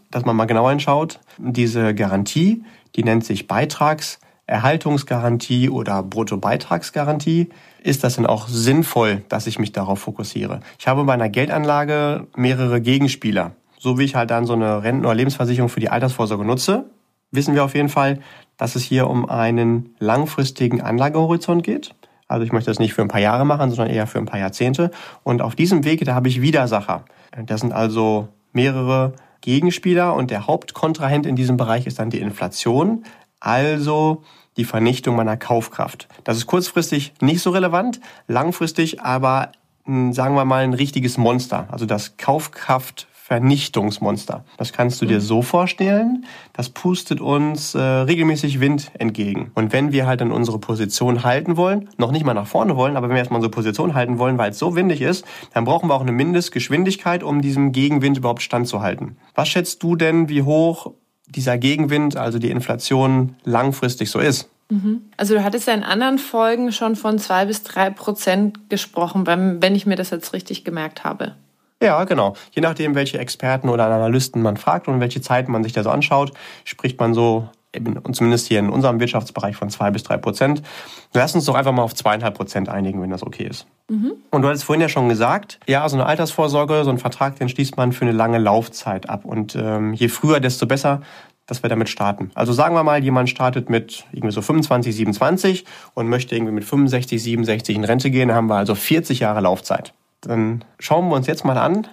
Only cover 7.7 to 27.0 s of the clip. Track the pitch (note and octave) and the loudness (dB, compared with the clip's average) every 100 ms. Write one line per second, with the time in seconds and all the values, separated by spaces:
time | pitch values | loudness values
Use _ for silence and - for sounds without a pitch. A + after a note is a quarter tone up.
7.7 | _ - C#3 B2 B2 A2+ A2 A2+ A#2 A#2 | _ -2 0 0 0 0 0 -2 0 4
8.7 | D3 D#3+ B2 A2 G2 - A2 A#2 A2 G#2 | 4 4 2 2 0 -4 -6 -4 -4 -4
9.7 | G2+ G2 G2 - - G2+ G#2+ G2+ G2 - | -4 -2 -4 -4 -10 -8 -6 -6 -8 -12
10.7 | - C3 C3+ C#3 B2 A2 A2+ C3 D#3 D3 | -6 0 2 2 2 0 0 0 0 2
11.7 | D3 D3 D3 D3 D3 - - B2+ B2+ B2+ | 0 2 0 0 -2 -6 0 0 2 2
12.7 | A#2+ A#2 C#3 C#3 - A2 F#2+ F2 - _ | 2 2 4 2 0 -2 0 -2 -8 _
13.7 | _ B2+ B2+ C#3 C3 A#2 A#2 A#2 A2+ A2 | _ -2 0 0 0 0 0 0 0 0
14.7 | G#2 A2+ C3+ A#2+ A2+ B2+ C3+ A#2+ B2 A#2+ | 0 0 0 2 2 0 0 0 0 0
15.7 | A2+ A2 A#2 B2+ B2+ G#2+ G2+ G#2 B2+ F#3+ | -2 -2 0 -2 -2 -2 -2 0 0 0
16.7 | A3 - _ _ _ _ C3+ C#3+ C#3+ C3+ | 0 -2 _ _ _ _ -2 2 2 2
17.7 | D3 C#3+ C#3+ C#3 C#3 - - _ - B2 | 0 0 2 0 0 -8 -20 _ -8 -4
18.7 | C3 B2+ C3 C3 B2 A#2+ A#2+ A2+ A#2 A#2 | -4 0 0 2 0 -2 0 0 2 2
19.7 | A#2 A#2+ - G#2+ C3 D#3 - C3 - A#2+ | 0 -2 -4 0 0 0 -2 -2 0 0
20.7 | B2 - A#2 C#3+ D#3+ E3 E3+ - E3+ E3+ | 0 0 0 2 2 2 0 0 0 0
21.7 | B3+ - - _ _ - A#2 A2+ A2+ A2+ | -4 -6 -20 _ _ -6 -4 0 0 0
22.7 | G#2+ A2 - G2+ G#2 G#2 A#2+ C#3+ D3 C3+ | 0 0 0 0 2 2 4 2 2 0
23.7 | A#2 A2+ A2+ A2 G#2 G#2+ G#2 F#2+ - B2 | 0 0 0 -2 -4 -6 -4 -4 -2 0
24.7 | C3 F3 - - - C3 A#2+ A2+ A#2+ F3 | 0 -2 -4 -20 -10 -2 -2 -2 0 2
25.7 | F3 D3 E3 C3+ B2+ B2+ B2 C#3 D3+ B2 | 4 2 0 0 0 2 2 2 2 2
26.7 | G#2+ G2+ E2+ | 0 -2 -6